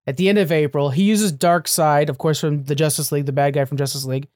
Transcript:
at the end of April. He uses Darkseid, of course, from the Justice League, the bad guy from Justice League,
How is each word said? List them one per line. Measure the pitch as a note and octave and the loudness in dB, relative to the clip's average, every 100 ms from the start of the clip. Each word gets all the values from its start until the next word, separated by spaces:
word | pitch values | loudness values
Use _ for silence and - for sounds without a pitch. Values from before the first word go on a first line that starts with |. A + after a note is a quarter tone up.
| - | -8
at | C3 | -2
the | F#3+ | 2
end | G#3 | 2
of | F3 | 2
April. | D#3+ D3+ D3+ C#3+ | 2 0 0 0
He | C3 | 2
uses | G3 G#3+ G#3 | 2 2 0
Darkseid, | C#3+ F3 E3+ - - D#3 D3 D3 | 0 2 2 0 0 2 2 2
of | C3+ | 0
course, | E3 D3 | -2 0
from | D#3+ D3 | -2 -2
the | C3+ | -2
Justice | D3 D#3 - D3 | 0 0 -2 -2
League, | D3 C#3+ | -2 -2
the | |
bad | C#3 C#3+ | 0 0
guy | C#3+ | 0
from | C3+ C#3 | -2 -2
Justice | C#3 C#3 | -4 -4
League, | C3+ C3 C#3 | -6 -6 -6